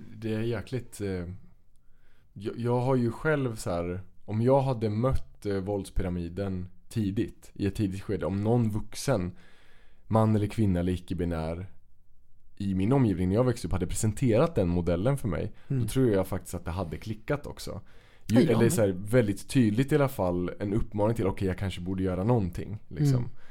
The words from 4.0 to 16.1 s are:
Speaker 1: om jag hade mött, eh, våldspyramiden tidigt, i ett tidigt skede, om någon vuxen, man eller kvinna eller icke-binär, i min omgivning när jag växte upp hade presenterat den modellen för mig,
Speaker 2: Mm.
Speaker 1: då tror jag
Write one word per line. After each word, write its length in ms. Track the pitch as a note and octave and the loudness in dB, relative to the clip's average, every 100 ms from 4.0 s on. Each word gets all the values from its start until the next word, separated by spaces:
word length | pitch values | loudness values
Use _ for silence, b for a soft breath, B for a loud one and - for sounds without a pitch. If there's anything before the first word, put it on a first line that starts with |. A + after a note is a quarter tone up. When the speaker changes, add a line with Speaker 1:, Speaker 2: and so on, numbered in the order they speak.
| - - - | -10 -16 -4
Speaker 1:
om 160 | A2 | 2
jag 200 | A#2 C#3 | 4 6
hade 280 | C3+ A#2 A2 | 4 0 0
mött, 560 | G#2+ C3 C3 - - G2+ | 0 2 2 0 -6 -2
eh, 100 | G2 | -2
våldspyramiden 1120 | F#2+ G2+ D#2 - F#2 F2 E2+ F2 G2 F#2 F2+ - - | 0 -2 -2 -2 0 -2 -4 -4 -4 -4 -8 -12 -6
tidigt, 640 | A2+ G2+ G#2 - - - | -2 0 0 -2 -6 -16
i 120 | - G2 | -4 -2
ett 80 | - | 0
tidigt 260 | G2+ F#2+ | -2 -2
skede, 240 | - F#2 D#2 | -4 -2 -2
om 180 | G2 | 0
någon 260 | G#2 B2 A2 | 2 4 2
vuxen, 640 | G#2 - - - A2 F2 b b b b b b b - | 0 -4 -4 0 0 -2 b b b b b b b 0
man 280 | A2 A2 G#2+ | 4 6 4
eller 120 | G#2 | 2
kvinna 320 | - G#2 F2 | 2 2 4
eller 120 | F2+ | 2
icke-binär, 760 | F2+ - F2+ F2 E2 D#2+ E2+ G2 - - - - - - - - - | -2 -4 -4 -2 -2 -4 -6 -8 -14 -16 -18 -18 -18 -16 -16 -16 -6
i 180 | G2+ F#2 | -2 2
min 160 | G2+ | 4
omgivning 380 | C#3 A2+ E2+ F#2 | 4 4 4 2
när 60 | G#2 | 4
jag 80 | |
växte 240 | B2+ A#2 E2+ | 2 0 -2
upp 60 | |
hade 140 | F2 F2 | -2 0
presenterat 680 | - A2 - B2+ G#2+ E3 - | 0 0 2 4 4 4 2
den 120 | F2 | 2
modellen 480 | F2 E2+ E2+ A#2 C#3 | 2 2 2 0 0
för 100 | A2 | -2
mig, 240 | D#2 F#2+ b b | -4 -6 b b
Speaker 2:
Mm. 140 | C3 | -2
Speaker 1:
då 60 | A2 | 0
tror 220 | C3 | 2
jag 180 | B2+ | 4